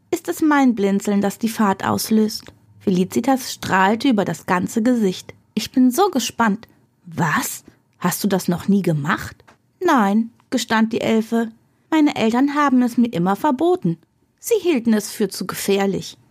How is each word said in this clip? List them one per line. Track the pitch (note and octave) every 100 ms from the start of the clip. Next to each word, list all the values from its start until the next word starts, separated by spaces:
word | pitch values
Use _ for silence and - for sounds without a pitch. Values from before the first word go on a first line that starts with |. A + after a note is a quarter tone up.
| -
ist | F4+ -
es | -
mein | D#4 C#4+ C4
Blinzeln, | A3+ G3 G3 G#3 G3+
das | G3+ -
die | A3+
Fahrt | A3+ G#3 F#3+
auslöst." | - G#3 - A3 G#3+ - - - _ -
Felicitas | - F3+ F#3 A#3+ A#3 C4 -
strahlte | - - F#3+ F#3+ A3 C#4
über | G#3
das | E3+ E3 -
ganze | F3+ F#3 A#3
Gesicht. | A3+ B3 G3 F3+ - - _
"Ich | - -
bin | C4 B3+
so | B3 G4+
gespannt." | C4+ - - A3+ G3 - _ _ _ F3
"Was? | D#3+ D#3+ F#3 D4 - - _ _ -
Hast | F3+ -
du | G#3
das | F#3+ -
noch | E3+ -
nie | G3+
gemacht?" | F3+ D3+ D3 - - - _ _ _ -
"Nein", | F4+ C4+ G3 G#3+ A3+ _ -
gestand | A#3+ - A3+ A3
die | A3+
Elfe. | - A3+ A3 A#3 A3+ - _ _ -
"Meine | D#4+ D4+
Eltern | - A3 A#3 C#4+
haben | C#4+ C#4+ B3+
es | B3 A#3+
mir | A#3
immer | E3+ F3+
verboten. | G3+ D4+ C4 E4+ F4+ E3+ E3 _ _ _ _
Sie | - A4
hielten | F4 C4+ A#3
es | G#3+ -
für | - G3
zu | - F#3
gefährlich." | D#3+ - G3 G3 E3 - - _